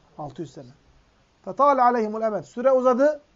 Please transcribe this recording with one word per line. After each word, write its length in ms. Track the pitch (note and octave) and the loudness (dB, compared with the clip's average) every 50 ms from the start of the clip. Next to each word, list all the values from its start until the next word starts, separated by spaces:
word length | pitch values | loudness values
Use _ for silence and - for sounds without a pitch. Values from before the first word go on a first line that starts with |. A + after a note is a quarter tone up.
| _ _ _ - | _ _ _ -16
Altı 240 | D#3 C#3+ B2+ - E3+ | -16 -14 -14 -14 -16
yüz 100 | D3 - | -16 -16
sene. 180 | D#3 C3+ B2 C3 _ _ _ _ _ _ _ _ _ _ _ _ _ _ | -20 -20 -20 -20 _ _ _ _ _ _ _ _ _ _ _ _ _ _
فَطَالَ 320 | G3 F#3 F#3 C4+ C#4+ C#4 C4 | -10 -4 0 2 2 4 4
عَلَيْهِمُ 320 | B3 A#3+ A#3+ B3 A3 G#3+ | 2 2 2 0 -2 -4
الْاَمَدِ. 320 | G#3+ A3 A3 A3 G#3+ F#3+ A3+ | -4 -4 -4 -4 -4 -6 -8
Süre 300 | - - A#3 A#3+ C4+ C4+ | -10 -8 -4 0 2 2
uzadı. 480 | C4 B3 B3+ B3 A#3 C#4 D4+ D4+ D4 - _ _ | 2 2 2 2 2 2 0 0 -2 -10 _ _